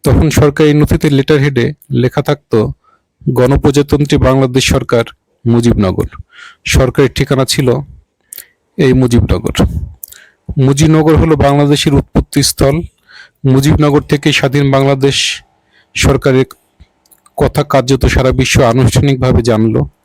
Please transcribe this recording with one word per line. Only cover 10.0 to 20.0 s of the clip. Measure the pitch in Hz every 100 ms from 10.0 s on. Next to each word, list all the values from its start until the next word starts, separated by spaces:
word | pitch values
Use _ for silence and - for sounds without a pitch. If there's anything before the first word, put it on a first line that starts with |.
| - - _ _ - -
মুজিবনগর | 131 139 156 156 156 156
হলো | 160 151
বাংলাদেশের | 139 143 143 147 -
উৎপত্তি | 139 - - - 143
স্থল। | 135 - 139 151 - _ _ - - _
মুজিবনগর | 135 135 139 156 151 147
থেকে | - 147 151
স্বাধীন | 135 139 143 139
বাংলাদেশ | 135 135 139 139 131 - - _ _ _ _ _
সরকারের | - - 135 139 131 131 - _ _ - _ _ _ _ -
কথা | 143 -
কার্যত | 139 135 127 135 -
সারা | - 131
বিশ্ব | 131 127 -
আনুষ্ঠানিকভাবে | 123 120 123 - 143 131 127 127
জানলো। | 117 110 113 113 139 _